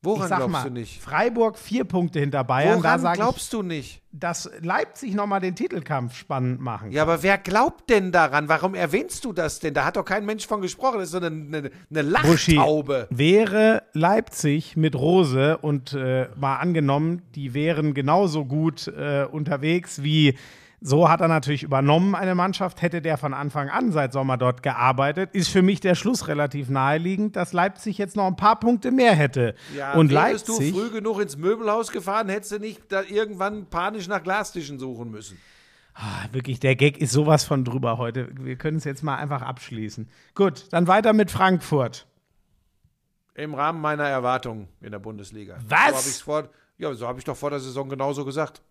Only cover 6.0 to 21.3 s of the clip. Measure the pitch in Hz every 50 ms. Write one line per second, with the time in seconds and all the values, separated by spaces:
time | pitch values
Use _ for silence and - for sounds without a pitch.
6 | 123 120 - - - _ 143 131 127 127 127 127 131 127 113 98 113 107 127 147
7 | 156 156 170 160 151 190 196 196 196 175 185 214 254 330 - - _ - 240 208
8 | 185 185 175 175 160 143 131 147 151 147 160 156 165 190 196 185 180 156 151 214
9 | 302 370 - - - 254 185 170 165 151 - - - 156 143 151 131 160 - 208
10 | 180 - 190 214 208 208 220 214 196 - 220 208 190 175 - - - 262 240 214
11 | 185 160 156 185 175 165 156 156 151 143 156 156 143 131 - - - _ 151 156
12 | 143 147 175 - - 151 170 156 - - 160 151 160 151 151 151 143 135 139 131
13 | 113 - 120 120 143 160 185 208 226 196 190 214 220 220 220 220 - _ _ 160
14 | 160 175 202 226 226 - - - - 151 143 156 156 - - 160 156 156 131 127
15 | 131 156 180 190 180 143 127 135 135 147 160 - - 151 147 139 127 - 139 139
16 | 131 127 131 131 127 - - 135 135 135 135 127 143 180 175 160 147 139 139 143
17 | 156 165 170 175 - - - 147 139 135 120 143 151 160 170 147 151 151 139 139
18 | 135 139 156 185 202 185 147 156 147 127 135 151 160 165 151 - - - - 147
19 | 143 147 143 139 139 - - 156 151 151 147 135 139 156 165 180 170 - - -
20 | 139 147 151 156 151 139 127 - - - - - - - _ _ - 143 135 151
21 | 170 151 165 160 170 165